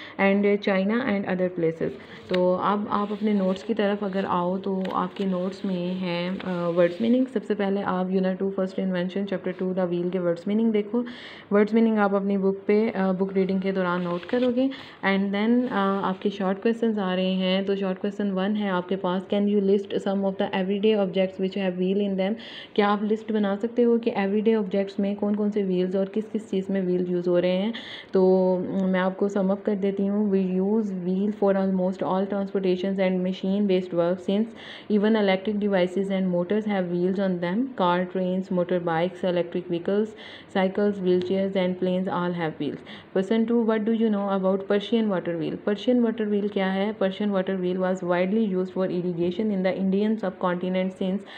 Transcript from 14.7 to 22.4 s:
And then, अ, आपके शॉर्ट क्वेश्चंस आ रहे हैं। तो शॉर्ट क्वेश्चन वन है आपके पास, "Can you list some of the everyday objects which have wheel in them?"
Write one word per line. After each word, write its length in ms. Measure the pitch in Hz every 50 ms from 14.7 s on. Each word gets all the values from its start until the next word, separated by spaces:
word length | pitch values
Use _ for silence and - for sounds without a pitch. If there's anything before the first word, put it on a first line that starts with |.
| 269 - - - - - -
And 300 | 196 196 196 196 196 196
then, 380 | 202 214 226 240 247 254 247 -
अ, 20 |
आपके 560 | 196 196 196 196 196 180 185 190 190 - 208
शॉर्ट 320 | 190 - 196 185 196 196 -
क्वेश्चंस 360 | 233 226 233 233 226 214 214
आ 160 | 190 185 185
रहे 180 | 185 185 185 190
हैं। 320 | 185 190 185 185 190 196
तो 120 | 196 196
शॉर्ट 220 | 190 196 190 190 -
क्वेश्चन 320 | - 202 196 - 208 202
वन 260 | 190 185 190 202 214
है 140 | 208 208 196
आपके 260 | 185 180 180 - 190
पास, 300 | 190 190 180 180 190 185 - 208
"Can 100 | 202 202
you 160 | 202 202 208
list 280 | 196 190 196 208 196 -
some 300 | - - - 202 196 196
of 140 | 196 196 190
the 160 | - 202 190
everyday 460 | - 196 185 185 202 202 202 220 220
objects 440 | 208 196 180 175 190 190 185 190 -
which 140 | 190 190 190
have 200 | 202 196 185 180 180
wheel 200 | 185 185 196 202
in 160 | 202 196 196
them?" 200 | 190 190 196 226 226